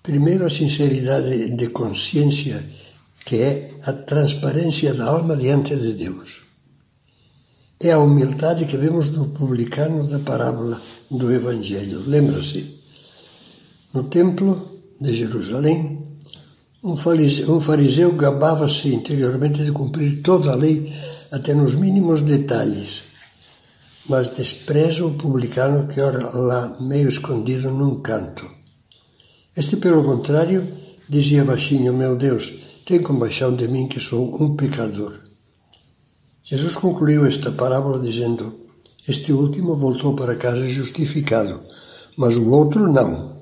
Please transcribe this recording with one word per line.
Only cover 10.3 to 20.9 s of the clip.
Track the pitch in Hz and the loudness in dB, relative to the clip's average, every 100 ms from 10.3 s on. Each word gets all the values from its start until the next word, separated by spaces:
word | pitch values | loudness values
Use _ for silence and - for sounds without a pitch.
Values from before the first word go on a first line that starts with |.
| 123 120 123 117 117 - - - | -2 -2 -2 -6 -6 -10 -20 -8
do | 131 123 | -4 0
Evangelho. | 123 107 117 98 98 101 - 113 | 0 0 -4 -4 -6 -6 -8 0
Lembra-se? | 147 143 - - - - - - - - - - - - - - - _ | 2 4 2 -4 -6 -10 -16 -20 -20 -20 -20 -20 -20 -20 -20 -20 -20 _
No | 131 | -8
templo | 123 170 180 - 196 185 - - - _ | -2 2 2 2 0 0 -6 -18 -20 _
de | 139 | -4
Jerusalém, | 113 113 110 95 120 147 165 156 - - - - - - _ _ _ | -2 -2 -4 -4 -2 0 0 -2 -8 -12 -18 -20 -20 -20 _ _ _
um | 202 156 | -6 -2
farise-, | 170 165 147 143 | 2 4 4 2
um | - 160 | 2 2
fariseu | 151 151 143 127 175 | 2 4 4 6 4
gabava-se | 156 143 139 151 156 147 - 147 | 4 2 4 2 2 0 0 0
interiormente | 117 - 143 127 131 147 147 | -2 -2 0 0 0 0 0
de | 147 | -2
cumprir | 143 135 160 147 - | -2 -4 -2 -2 0
toda | - 180 147 | 2 4 4
a | |
lei, | 123 151 156 - | 2 2 2 -2